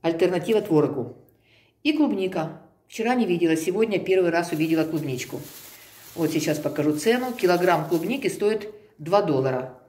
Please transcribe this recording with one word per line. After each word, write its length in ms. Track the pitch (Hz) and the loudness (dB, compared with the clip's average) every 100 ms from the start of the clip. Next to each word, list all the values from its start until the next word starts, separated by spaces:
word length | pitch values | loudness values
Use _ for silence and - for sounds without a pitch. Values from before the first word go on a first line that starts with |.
Альтернатива – 580 | 165 165 185 175 - 214 | -2 2 2 2 0 0
творогу. 560 | - 156 139 135 113 - _ _ _ _ _ _ | 4 2 2 -2 -8 -12 _ _ _ _ _ _
И 100 | 285 | -2
клубника. 680 | 311 277 196 185 180 156 - - _ _ | 2 2 2 -2 -4 -6 -8 -20 _ _
Вчера 260 | - 226 | -6 -2
не 100 | 254 | 0
видела, 320 | 208 175 165 160 | 2 2 2 2
сегодня 420 | 180 190 220 190 | 0 0 0 0
первый 320 | 170 190 175 | 2 2 4
раз 220 | 165 170 | 2 -2
увидела 320 | 156 160 160 | -2 2 2
клубничку. 560 | 156 160 143 123 - 143 - - - - - - - | 0 -2 -4 -6 -6 -10 -12 -18 -20 -20 -20 -20 -16
Вот 160 | - 160 | -4 0
сейчас 280 | 160 160 151 | 0 -2 -2
покажу 360 | 143 131 151 | -2 0 0
цену. 380 | 147 226 247 254 | 2 2 2 0
Килограмм 560 | 240 180 175 180 165 156 | 0 2 4 2 2 0
клубники 400 | 170 180 269 196 | -2 -2 -4 -4
стоит 400 | - 208 214 - - - _ | -2 -2 -2 -6 -16 -20 _
два 240 | 151 196 | 0 0
доллара. 560 | 185 135 131 127 123 - | 2 0 0 -2 -6 -14